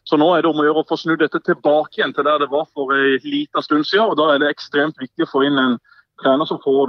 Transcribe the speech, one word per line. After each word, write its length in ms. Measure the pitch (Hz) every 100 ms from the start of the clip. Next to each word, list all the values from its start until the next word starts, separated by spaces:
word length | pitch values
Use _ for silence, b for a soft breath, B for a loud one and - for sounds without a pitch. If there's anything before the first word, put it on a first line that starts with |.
| B
Så 80 | 151
nå 140 | 156 170
er 60 |
det 60 | 160
om 60 | 151
å 80 |
gjøre 220 | 151 156 147
å 20 |
få 80 | 160
snudd 220 | 165 160
dette 240 | 151 165
tilbake 540 | - 170 151 151 151 -
igjen 160 | 151 -
til 80 |
der 160 | 143 151
det 100 | 139
var 140 | 143 160
for 200 | - 135
en 260 | 139 139 135 147
liten 360 | 143 147 151
stund 220 | - 151
siden, 240 | 151 196 220
og 60 | 151
da 160 | 156
er 80 | 139
det 160 | 147 -
ekstremt 400 | - 147 151 -
viktig 320 | 131 - 160
å 40 | 135
få 80 | 143
inn 140 | 139
en 180 | 127 117 _ b b -
trener 240 | 135 135 156
som 120 | 160
får 240 | 139 135